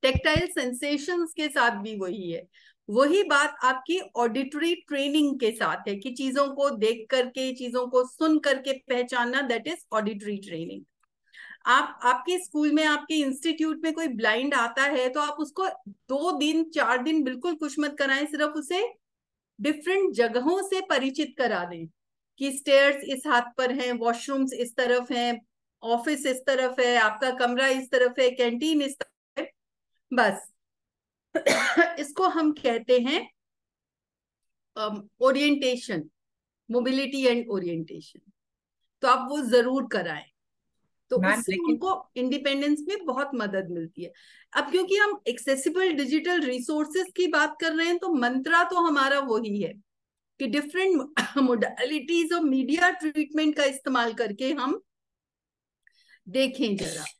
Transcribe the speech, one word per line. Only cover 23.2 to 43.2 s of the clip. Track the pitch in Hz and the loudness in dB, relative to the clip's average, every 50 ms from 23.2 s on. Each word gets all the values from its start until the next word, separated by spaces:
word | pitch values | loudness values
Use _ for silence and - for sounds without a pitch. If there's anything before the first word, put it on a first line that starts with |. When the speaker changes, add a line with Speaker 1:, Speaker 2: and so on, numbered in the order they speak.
| - | -2
Speaker 1:
हाथ | 302 277 240 240 240 - - | 2 2 2 2 0 -4 -2
पर | 254 254 254 | -2 0 0
हैं, | 269 247 247 247 | -2 -2 -2 -2
washrooms | 240 233 233 233 233 - - 277 269 269 262 262 | 0 0 0 0 0 -4 -4 -2 0 0 -2 -2
इस | - 247 240 - | -4 -6 -4 -2
तरफ | - 254 247 247 247 247 - 254 | -2 2 2 2 2 0 -2 -2
हैं, | 240 240 240 233 233 _ _ _ _ _ _ _ _ - | 0 0 0 -2 -2 _ _ _ _ _ _ _ _ -2
office | 226 233 233 233 311 302 277 294 | 0 0 0 2 0 -2 0 0
इस | 285 254 254 - | -2 -2 -2 0
तरफ | - 262 254 262 254 254 262 | 0 0 2 2 0 2 2
है, | 247 240 240 | 2 4 4
आपका | 240 220 214 220 226 269 254 | 4 4 4 2 0 -2 -2
कमरा | 254 247 247 240 247 247 269 | 0 2 0 0 2 2 2
इस | 269 262 262 262 - | 2 2 0 -2 0
तरफ | - 254 247 247 247 - | 2 4 4 4 4 4
है, | 262 247 | 2 2
canteen | 254 254 247 240 233 240 285 311 320 294 285 | 4 4 0 0 2 0 0 2 2 2 0
इस | 269 277 - | 0 -4 -8
तरफ | - _ _ _ _ _ _ - | -12 _ _ _ _ _ _ -8
है। | 320 - _ _ _ _ _ _ _ _ _ _ _ _ 262 | -8 -8 _ _ _ _ _ _ _ _ _ _ _ _ 2
बस | 247 233 208 196 196 - - _ _ _ _ _ _ _ _ _ _ _ _ _ _ _ _ _ | 2 4 2 2 -2 -8 -16 _ _ _ _ _ _ _ _ _ _ _ _ _ _ _ _ _
<coughs> | 330 - - - 330 - - 359 - 339 339 339 339 | 0 2 2 2 4 2 0 0 -2 -2 -4 -6 -6
इसको | 330 - - - 370 370 | -8 -8 -2 0 0 2
हम | - 330 320 311 302 | 2 2 2 0 0
कहते | - - 254 233 226 233 - 254 247 | 2 0 0 0 0 2 2 2 2
हैं, | 240 254 294 349 - - _ _ _ _ _ _ _ _ _ _ _ _ _ _ _ _ _ _ _ _ _ _ _ _ _ _ _ _ _ | 4 2 0 -2 -2 -4 _ _ _ _ _ _ _ _ _ _ _ _ _ _ _ _ _ _ _ _ _ _ _ _ _ _ _ _ _
um, | 208 214 214 208 202 196 - _ _ 233 | -6 -6 -4 -4 -6 -10 -14 _ _ 4
orientation, | 262 269 277 294 294 285 285 269 254 247 247 - - 220 165 156 - _ _ _ _ _ _ _ _ _ _ _ _ 226 | 4 4 6 4 4 4 4 2 0 0 -2 -4 -6 -6 -6 -6 -8 _ _ _ _ _ _ _ _ _ _ _ _ -2
mobility | 247 240 262 262 262 277 262 269 277 262 | 0 0 2 0 0 -2 -2 -2 2 2
and | 254 240 240 220 226 202 | 2 2 2 -2 -2 -4
orientation। | 190 180 175 170 165 160 156 - 160 160 - - - _ _ _ _ _ _ _ _ _ _ _ _ _ _ _ _ | -4 -4 -4 -4 -4 -6 -8 -12 -18 -18 -20 -20 -20 _ _ _ _ _ _ _ _ _ _ _ _ _ _ _ _
तो | - 262 | 2 4
आप | 254 254 240 247 | 4 4 2 -4
वो | 285 302 | -4 -4
जरूर | 277 226 233 247 254 254 262 277 262 | -2 4 4 4 4 4 0 -2 -2
कराएं, | - - 202 175 170 156 147 - - _ _ _ _ _ _ _ _ _ _ _ _ _ _ _ _ | -2 -4 -4 -4 -4 -6 -8 -10 -16 _ _ _ _ _ _ _ _ _ _ _ _ _ _ _ _
तो | - - | -2 2
Speaker 2:
मैम, | 185 190 208 220 | 2 2 2 2
Speaker 1:
उससे | 233 - 381 | 0 -2 -2
Speaker 2:
लेकिन | 370 - | -2 0
Speaker 1:
उनको | 311 311 - 370 381 381 370 - _ _ | 0 0 0 0 -2 -2 -4 -6 _ _
independence | 254 247 254 302 285 - 285 277 277 285 294 302 302 294 349 | -4 -2 -2 -2 -2 -2 -2 0 0 2 0 0 0 -2 -6
में | 392 403 370 | -8 -6 -4
बहुत | 311 247 247 | -4 -4 -4